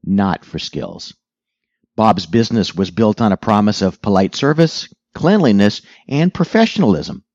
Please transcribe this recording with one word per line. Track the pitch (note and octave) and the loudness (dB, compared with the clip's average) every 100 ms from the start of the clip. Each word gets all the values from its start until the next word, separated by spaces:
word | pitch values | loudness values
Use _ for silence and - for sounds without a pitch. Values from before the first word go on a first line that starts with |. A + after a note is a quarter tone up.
| - | -2
not | G2 G2 E2+ - | -2 0 -4 -8
for | D#2 | -12
skills. | - - F2 E2+ - - _ _ _ _ _ _ _ - | -10 -10 -12 -14 -20 -20 _ _ _ _ _ _ _ 0
Bob's | A2 F#2+ F#2 | 2 2 0
business | A#2 A2+ A#2 F#2 | 0 0 0 -2
was | F2 G2 | -2 -4
built | F2+ A2+ G#2 | 0 0 2
on | A2 | 0
a | F#2+ | 0
promise | - G#2 G#2 G#2 | 0 2 2 0
of | G2 - | -2 -2
polite | G#2+ F#2+ F#2+ - | 0 0 0 0
service, | C#3 D#3 E3 - - _ _ | -2 2 0 0 -16 _ _
cleanliness, | - D#3+ G#3 C#3+ G2+ G#2 - _ - - | -4 0 2 4 4 2 0 _ -20 -8
and | C#3 F3 | -2 -2
professionalism. | - E3 A3 A3+ - C3+ E2 - - _ | -2 -2 2 0 2 0 0 -4 -14 _